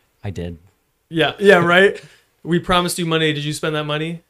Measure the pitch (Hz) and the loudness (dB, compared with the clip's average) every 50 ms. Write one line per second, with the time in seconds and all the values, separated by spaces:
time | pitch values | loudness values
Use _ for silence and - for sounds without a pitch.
0 | _ _ _ _ - 101 85 87 85 87 85 80 _ _ _ _ _ _ _ _ | _ _ _ _ -14 -12 -10 -8 -10 -10 -12 -14 _ _ _ _ _ _ _ _
1 | _ - 165 160 147 139 - - 202 202 190 175 170 175 175 185 196 202 - - | _ -6 -2 -2 0 -2 0 2 4 6 6 6 4 4 4 4 4 4 2 -2
2 | - - _ _ _ _ _ _ - 156 175 170 170 - 185 180 180 175 - - | -12 -20 _ _ _ _ _ _ -6 -2 -2 -2 0 0 0 0 0 -2 -4 -4
3 | 170 160 160 160 160 156 147 147 147 151 147 - 175 160 156 151 151 147 147 151 | -4 -2 0 0 0 -2 -2 -4 -6 -6 -6 -6 -6 -6 -4 -4 -6 -6 -6 -6
4 | 156 165 170 170 _ | -6 -8 -10 -12 _